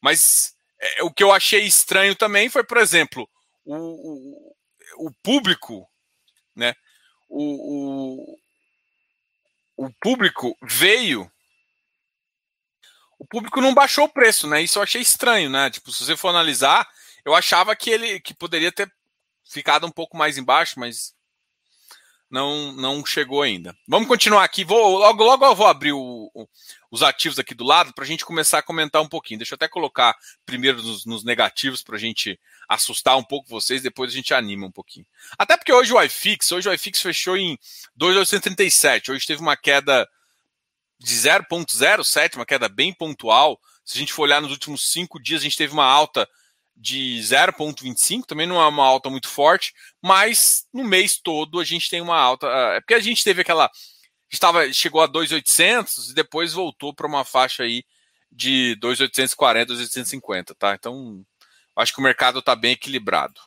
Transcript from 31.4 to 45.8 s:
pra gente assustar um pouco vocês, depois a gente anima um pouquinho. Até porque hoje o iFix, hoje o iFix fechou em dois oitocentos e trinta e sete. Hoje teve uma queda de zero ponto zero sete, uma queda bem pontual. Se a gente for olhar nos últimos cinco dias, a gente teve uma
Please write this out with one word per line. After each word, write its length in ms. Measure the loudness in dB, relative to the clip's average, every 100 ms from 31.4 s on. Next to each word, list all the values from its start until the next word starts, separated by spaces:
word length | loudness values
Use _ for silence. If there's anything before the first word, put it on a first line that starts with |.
| -2 -2 -8 -8
pra 140 | -12 -10
gente 440 | -8 -8 -8 -10 _ _ -6
assustar 480 | -4 -4 -2 0 0
um 60 |
pouco 260 | 0 -12 -10
vocês, 340 | -8 -6 -4
depois 280 | -6 -8 -10
a 40 |
gente 200 | -8 -4
anima 320 | -4 -4 -10 -12
um 60 |
pouquinho. 340 | -16 -20 -20 -20 _ -20 -6
Até 180 | 0 0
porque 160 | 6
hoje 200 | 4 6
o 100 | 4
iFix, 480 | 4 0 -4 -2 -2
hoje 180 | -2 -4
o 40 |
iFix 280 | -4 -4 -6
fechou 360 | -4 -4 -2 -2
em 220 | -2 -8 -14 -20 -20
dois 220 | _ 2 2
oitocentos 300 | 2 0 -4
e 80 |
trinta 100 | 0
e 60 | 2
sete. 420 | 4 4 2 -2
Hoje 140 | -8 -6
teve 140 | -4
uma 160 | -2 -2
queda 520 | 2 2 4 0 0 _ _ _ _ _ _ _ _ _
de 160 | -6
zero 300 | -2 2 2
ponto 320 | 0 -8 -6 0
zero 260 | 2 2
sete, 340 | 0 0 0 -2
uma 100 | -4
queda 220 | -2 -2
bem 240 | -2 -4
pontual. 680 | -4 -12 -10 2 4 4 0 _ _
Se 120 | -14 -10
a 40 |
gente 120 | -8
for 100 | -4
olhar 180 | 2 2
nos 100 | 0
últimos 400 | -10 -12 -8 -6
cinco 300 | -6 -8 -12
dias, 200 | -8 -6
a 40 |
gente 140 | -4 -4
teve 140 | -4
uma 120 | 0